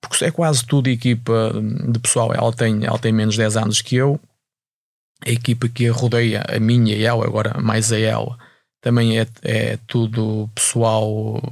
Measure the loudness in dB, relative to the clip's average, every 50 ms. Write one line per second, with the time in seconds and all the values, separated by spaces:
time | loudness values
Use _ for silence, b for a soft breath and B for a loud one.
0 | -12 -6 -4 -2 -2 -2 0 0 0 2 2 0 0 0 0 2 2 2 0 0
1 | 2 0 0 0 0 0 0 2 2 0 -2 -2 -4 -4 -4 -4 -2 -2 -2 -2
2 | 0 0 0 0 0 0 0 0 0 0 0 0 0 0 0 0 0 -2 -2 0
3 | 0 0 2 2 2 0 0 2 0 2 2 0 0 0 -2 -2 -2 0 0 2
4 | 2 2 0 -2 _ _ _ _ _ _ _ _ _ _ _ _ _ _ _ _
5 | _ _ _ _ -4 -2 -2 -2 0 -2 -2 0 -2 -4 -2 0 0 0 0 0
6 | 0 0 2 2 2 2 0 -2 -4 -4 -2 0 2 4 4 4 4 4 2 2
7 | 2 2 2 2 0 0 0 -2 -2 -2 -2 -2 -2 0 0 0 0 0 0 0
8 | 0 0 0 -2 -4 -6 -8 B B B B B B B _ _ -2 0 2 4
9 | 4 2 2 2 0 -2 -6 -8 -6 -2 -2 0 -2 -2 -4 -6 -10 -4 -2 0
10 | 0 0 0 -2 -2 -2 -2 -4 -4 -6 -6 -4 -4 -2 0 2 2 2 2 2
11 | 0 0 -2 -4 -4 -4 -6 -6 -6 -8